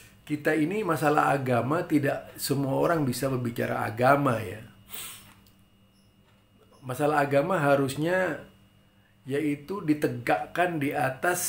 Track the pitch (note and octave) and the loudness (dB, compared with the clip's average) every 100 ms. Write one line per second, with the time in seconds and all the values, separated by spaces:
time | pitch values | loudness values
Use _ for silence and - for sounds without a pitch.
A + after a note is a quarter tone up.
0 | - - - D3 D#3+ D#3+ D3+ G#3+ F#3 D#3+ | -20 -20 -6 -2 0 2 2 0 -2 0
1 | D3 D3+ D3 C#3 C3 A#2+ A#2+ E3 F3 D3 | 2 4 4 2 2 0 2 -2 0 0
2 | C#3 - - - - C#3 C3+ C3+ D3+ E3 | 2 -2 -8 -10 -2 -2 0 2 2 2
3 | C3+ B2 C3+ B2+ A#2+ A#2+ A#2+ A#2+ A2+ A2 | 0 0 -2 -2 -4 -4 -4 -2 -4 2
4 | B2+ C#3+ C#3 A2 G2 G2+ - - - - | 4 4 4 0 -4 -10 -14 -20 -18 -14
5 | - - - - - _ _ _ _ _ | -14 -16 -20 -20 -20 _ _ _ _ _
6 | _ _ _ _ _ _ _ - B2+ B2+ | _ _ _ _ _ _ _ -18 -10 -2
7 | D3 D3 C#3+ C#3 E3+ F#3 C#3+ C#3 C3+ D3 | 2 2 4 2 2 2 4 4 2 0
8 | D#3+ F#3 F#3 C#3+ - - _ _ _ _ | 0 0 0 -4 -12 -20 _ _ _ _
9 | _ _ B2+ C#3 D3+ C#3+ D3 G3+ D#3+ D3+ | _ _ -6 -2 -2 -4 -6 -6 0 0
10 | D#3 B2 - - - - F3+ E3 C#3 C#3+ | 0 -2 -2 -2 -2 -2 -2 0 -2 -2
11 | C3 - F3 F3+ | -2 -2 -2 -2